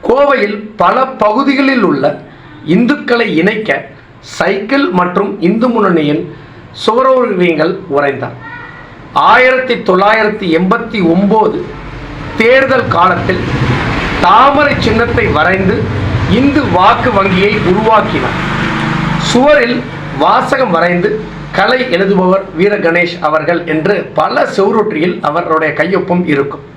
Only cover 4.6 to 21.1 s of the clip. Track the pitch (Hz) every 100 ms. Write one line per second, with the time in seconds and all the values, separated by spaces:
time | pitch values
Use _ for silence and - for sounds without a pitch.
4.6 | 214 277 285 185 175 190 196 - 175 226
5.6 | 247 233 196 170 147 151 180 - - -
6.6 | - - - 233 262 262 233 190 175 156
7.6 | 160 - - 143 143 131 - - - -
8.6 | - - - - - 143 165 233 254 254
9.6 | 254 233 - 185 196 220 208 214 190 160
10.6 | 185 226 - 220 165 170 202 220 220 -
11.6 | - - - - - - - - 226 262
12.6 | 269 262 220 165 180 175 - 180 - -
13.6 | - - - - - - 180 208 269 285
14.6 | 285 - 247 220 233 240 208 147 165 190
15.6 | 190 147 - - - - - 202 277 285
16.6 | 233 175 196 240 254 196 196 180 202 -
17.6 | 175 185 220 220 - 147 127 - - -
18.6 | - - - - - - - 240 277 294
19.6 | 240 247 240 - - 143 160 226 262 262
20.6 | 247 165 175 175 202